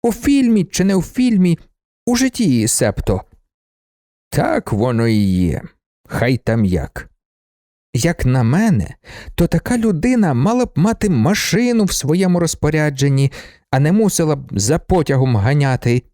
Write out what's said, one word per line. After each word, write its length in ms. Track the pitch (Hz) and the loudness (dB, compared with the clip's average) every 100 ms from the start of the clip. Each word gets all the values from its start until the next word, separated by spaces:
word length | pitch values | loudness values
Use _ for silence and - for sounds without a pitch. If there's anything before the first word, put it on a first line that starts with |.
У 100 | 233 | -4
фільмі 520 | - - 285 247 220 | -4 0 2 2 0
чи 200 | 170 - | -2 -2
не 100 | 185 | 0
у 80 | 190 | 0
фільмі, 560 | - - 254 214 180 165 - _ _ _ - | -2 -2 0 2 2 0 -4 _ _ _ -4
у 100 | 240 | 0
житті 520 | 262 - 208 120 107 | 0 0 0 2 0
септо. 560 | - 110 - - 95 - _ _ _ _ _ _ _ _ _ _ | 0 -2 -2 -4 -4 -6 _ _ _ _ _ _ _ _ _ _
Так 420 | 143 285 294 - | -2 -2 -2 -2
воно 360 | 104 120 117 117 | -2 0 0 0
і 80 | 107 | 2
є, 460 | 101 92 87 65 - _ _ _ _ | 2 2 0 -2 -10 _ _ _ _
хай 280 | 127 120 131 | -4 -2 -2
там 280 | - 113 | -2 0
як. 460 | 101 90 67 - - _ _ _ _ _ _ _ _ | 0 -2 -4 -12 -16 _ _ _ _ _ _ _ _
Як 320 | 123 165 165 127 | -2 -2 -2 0
на 160 | 127 | 0
мене, 520 | 117 156 226 131 82 - - - - | 2 2 2 0 -2 -10 -20 -20 -16
то 120 | - 175 | -2 0
така 320 | 165 - 247 | 0 -2 -2
людина 560 | 226 165 233 254 190 | 0 0 0 2 2
мала 320 | 120 165 247 247 | 2 0 0 -2
б 60 | - | 0
мати 340 | 190 226 208 | 0 0 0
машину 760 | 139 117 208 - 190 247 233 | 2 2 0 0 0 2 2
в 80 | 196 | 0
своєму 480 | - 135 170 185 175 | -2 -2 0 2 2
розпорядженні, 920 | 165 - 147 156 151 139 139 135 139 - - - _ | 0 -2 -2 0 -2 0 0 2 0 -2 -20 -20 _
а 100 | 135 | 0
не 120 | 147 | 2
мусила 440 | 196 214 - 160 143 | 4 2 2 0 -2
б 220 | 131 95 | -4 -4
за 200 | 104 151 | 0 -2
потягом 580 | - 185 151 135 131 117 | 0 0 2 2 2 2
ганяти. 680 | 104 147 139 127 120 123 - | 2 2 2 0 0 0 -2